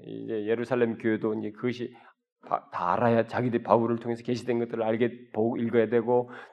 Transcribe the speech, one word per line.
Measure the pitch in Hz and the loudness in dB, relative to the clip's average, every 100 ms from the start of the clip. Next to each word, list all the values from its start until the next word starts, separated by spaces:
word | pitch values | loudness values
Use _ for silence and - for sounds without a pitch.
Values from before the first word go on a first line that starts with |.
이제 | - 113 113 110 104 | -12 -10 -6 -4 -2
예루살렘 | 113 117 123 117 110 | -2 0 2 2 2
교회도 | 113 107 110 110 | 0 2 0 -2
이제 | 107 | -6
그것이 | - 123 120 117 - - _ _ _ - | -6 -6 -4 -8 -12 -20 _ _ _ -4
바-, | - - | -4 -4
다 | - 87 | -4 0
알아야, | 98 117 117 117 | 2 4 4 2
자기들이 | 113 123 117 | 0 0 0
바울을 | 117 113 117 117 | 4 2 4 -2
통해서 | 117 117 | -4 -6
계시된 | 120 123 107 117 | -4 -4 -2 -2
것들을 | 117 117 | -2 -2
알게 | 110 113 120 120 - | 0 2 0 -2 -8
보고 | 110 113 127 | -2 0 0
읽어야 | 117 117 110 | 0 2 2
되고, | 120 113 123 123 - - | 2 2 2 0 -8 -18